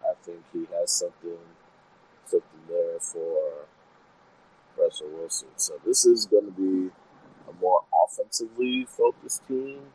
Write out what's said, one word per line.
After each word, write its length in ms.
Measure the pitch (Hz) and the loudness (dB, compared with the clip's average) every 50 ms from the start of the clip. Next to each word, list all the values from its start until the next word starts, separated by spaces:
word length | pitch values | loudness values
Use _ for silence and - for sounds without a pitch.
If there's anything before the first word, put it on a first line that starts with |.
I 140 | - - - _ | -4 -4 -6 _
think 200 | - - 85 85 85 _ | -10 -18 -18 -18 -18 _
he 140 | - 85 82 82 | -10 -10 -10 -6
has 180 | 90 87 87 87 | -4 -4 -2 -2
something, 480 | - - - 87 - _ - 85 85 82 85 82 82 _ _ _ _ _ _ _ _ _ _ _ _ _ _ | -2 -2 -4 -6 -8 _ -12 -12 -12 -12 -16 -20 -20 _ _ _ _ _ _ _ _ _ _ _ _ _ _
something 360 | - - 87 - _ _ 82 82 82 | 0 0 0 0 _ _ -20 -14 -6
there 300 | 85 87 85 85 82 85 | -2 -2 -2 -2 -2 -6
for 680 | - - - 85 82 82 82 78 78 76 78 76 73 _ _ _ _ _ _ _ _ _ _ _ _ _ _ _ _ _ _ _ _ _ _ | -8 -8 -8 -6 -6 -2 0 0 0 -2 -6 -8 -16 _ _ _ _ _ _ _ _ _ _ _ _ _ _ _ _ _ _ _ _ _ _
Russell 320 | - 87 85 - - 78 78 | 0 0 0 0 -4 -12 -12
Wilson. 400 | 78 82 82 80 - - - - - | -10 -10 -8 -6 -6 -8 -8 -10 -6
So 180 | - - - 80 73 - | -6 -6 -4 -4 -6 -2
this 180 | 110 131 - - | 0 2 6 6
is 220 | 120 120 113 110 | 6 6 6 4
gonna 240 | - 110 104 104 104 | 4 4 4 4 2
be 400 | 92 92 95 95 92 92 92 92 - _ _ _ _ - - - - - - - | -4 -2 0 0 2 0 -2 -4 -8 _ _ _ _ -20 -20 -20 -20 -20 -20 -20
a 40 | - 87 | -10 -2
more 240 | 90 90 92 85 - _ - 80 85 | 2 4 4 2 2 _ 4 4 4
offensively 840 | - - - 104 - - - 120 113 113 117 123 127 127 127 127 | 4 2 -8 -6 -6 -4 -6 -6 -8 -4 -4 -2 -2 -2 -4 -4
focused 600 | 123 - - 117 120 - - - 127 - - - | -6 -2 2 2 2 2 0 -8 -8 -8 -8 -6
team 460 | - 135 131 131 139 139 139 139 139 | -4 -4 -4 -4 -6 -12 -16 -18 -20